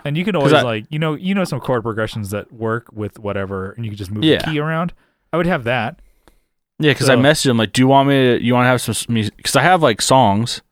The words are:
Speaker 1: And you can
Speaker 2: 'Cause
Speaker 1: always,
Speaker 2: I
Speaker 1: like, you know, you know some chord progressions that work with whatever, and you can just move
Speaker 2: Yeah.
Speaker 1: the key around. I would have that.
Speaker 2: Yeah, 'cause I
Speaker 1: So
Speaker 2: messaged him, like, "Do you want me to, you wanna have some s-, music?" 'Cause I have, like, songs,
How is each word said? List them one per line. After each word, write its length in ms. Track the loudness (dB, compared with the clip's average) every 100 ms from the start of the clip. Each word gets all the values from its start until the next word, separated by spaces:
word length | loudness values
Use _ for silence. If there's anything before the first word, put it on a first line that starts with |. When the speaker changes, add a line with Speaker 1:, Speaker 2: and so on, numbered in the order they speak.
Speaker 1:
And 120 | -8 -6
you 80 |
can 100 | -2
Speaker 2:
'Cause 180 | 0 2
Speaker 1:
always, 0 |
Speaker 2:
I 80 | 2
Speaker 1:
like, 240 | 2 -4 -6
you 80 | -6
know, 160 | -6
you 200 | -4 -4
know 100 | -4
some 160 | -4 -4
chord 220 | -4 -4
progressions 480 | -4 -4 -6 -6 -8
that 220 | -8 -10
work 340 | -8 -6 -6 -8
with 260 | -10 -10 -10
whatever, 540 | -8 -6 -6 -8 -10
and 120 | -10
you 60 | -10
can 80 | -10
just 120 | -8
move 140 | -2
Speaker 2:
Yeah. 140 | 0 0
Speaker 1:
the 60 | 0
key 60 | -4
around. 340 | -4 -4 -6 -8 _ _ _
I 40 | -4
would 100 | -2
have 180 | -2
that. 360 | -2 -2 -4 -8 _ _ _ _ _ _ _ -2
Speaker 2:
Yeah, 140 | 0
'cause 160 | 2 4
I 60 |
Speaker 1:
So 60 | 4
Speaker 2:
messaged 240 | 4 4 2
him, 100 | 2
like, 160 | 2
"Do 80 | 2
you 40 | 4
want 220 | 4 4
me 60 |
to, 280 | 4 4 2
you 100 | 2
wanna 120 | 2 2
have 140 | 2
some 120 | -2
s-, 160 | -6 -4
music?" 340 | -2 -2 -6
'Cause 140 | -2 2
I 60 |
have, 180 | 4 4
like, 200 | 2 0
songs, 580 | 2 4 4 2 -2 -6 -14